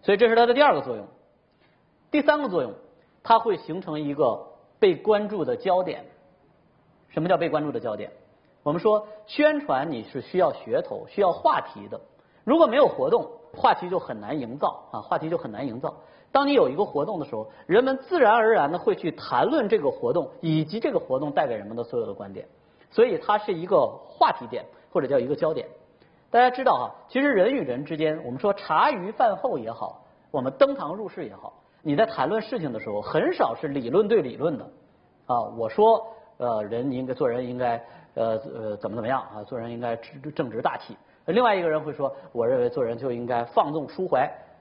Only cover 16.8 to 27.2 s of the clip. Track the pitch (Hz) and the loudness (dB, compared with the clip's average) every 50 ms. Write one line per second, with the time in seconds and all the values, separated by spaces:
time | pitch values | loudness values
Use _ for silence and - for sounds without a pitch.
16.8 | 208 202 - 147 143 175 220 175 143 - - 110 110 - - - - _ 165 214 | -2 -2 0 -2 -2 -2 -4 -6 -6 -8 -8 -8 -10 -10 -14 -20 -4 _ 4 4
17.8 | 254 262 269 262 - - 370 349 269 208 214 240 220 220 226 196 147 143 160 180 | 4 4 0 -2 -4 -2 2 4 6 6 6 6 6 4 4 4 4 2 0 -2
18.8 | - - 196 - - 170 - - - - - 123 139 202 277 320 240 202 233 208 | 0 0 -2 0 -2 -6 -6 -6 -8 -2 0 2 2 4 2 2 2 2 2 2
19.8 | 147 139 117 - - 160 131 175 147 - - - - 165 156 156 156 151 - 220 | 2 0 -2 0 -2 0 2 0 0 -2 -8 -6 -2 0 2 2 0 0 -4 -4
20.8 | 233 320 247 175 - - 127 131 147 147 139 - 160 135 117 107 101 104 113 117 | -2 0 0 0 -2 0 -2 -2 -2 -2 0 0 0 0 -2 -6 -6 -8 -8 -8
21.8 | 120 - - 120 117 110 101 - 101 98 98 95 - - _ _ _ _ _ _ | -8 -6 -4 -4 -4 -4 -6 -10 -12 -12 -12 -14 -16 -16 _ _ _ _ _ _
22.8 | _ _ _ - 226 254 196 151 - - 208 214 214 - 196 160 165 180 202 165 | _ _ _ 4 4 4 4 -4 0 0 0 0 0 -2 -4 -4 -2 2 2 4
23.8 | 135 107 - - - - - - - - - - 127 113 117 117 - - - - | 4 2 -2 -8 -18 -20 0 2 2 2 2 -2 -8 -8 -10 -10 -10 -10 -20 -20
24.8 | _ _ _ 185 147 123 139 135 120 127 147 139 - 156 160 - - - - - | _ _ _ -2 0 2 2 0 2 0 -2 -2 -2 -2 -2 -2 -8 -10 -14 -20
25.8 | _ _ _ _ _ _ _ _ _ _ - 233 247 254 247 254 269 247 180 127 | _ _ _ _ _ _ _ _ _ _ 4 4 4 4 4 2 2 2 2 2
26.8 | 123 110 - - - - - 247 | 0 -4 -8 -12 -20 -4 0 2